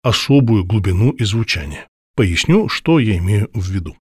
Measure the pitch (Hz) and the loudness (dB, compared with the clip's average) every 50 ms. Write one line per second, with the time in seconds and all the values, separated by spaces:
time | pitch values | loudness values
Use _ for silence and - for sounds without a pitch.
0 | - 123 110 - - - 139 143 131 117 113 104 90 90 110 107 90 98 90 90 | -2 -2 -2 -2 0 4 4 4 4 4 2 0 2 0 -2 0 0 0 0 2
1 | 113 135 - - 117 101 107 117 113 - - 92 73 76 73 - - _ _ _ | 2 0 0 0 -4 -2 -2 -2 -2 -2 -4 -6 -6 -10 -12 -14 -16 _ _ _
2 | _ _ _ - 113 92 85 85 - - 170 220 214 - - - - 165 165 156 | _ _ _ 0 0 0 0 -2 2 2 2 2 2 0 -6 -4 0 2 2 2
3 | 120 110 98 85 87 92 104 104 104 - - 110 92 92 95 95 82 76 - _ | 2 2 0 0 0 0 0 0 0 -2 -4 -6 -6 -4 -6 -6 -6 -8 -14 _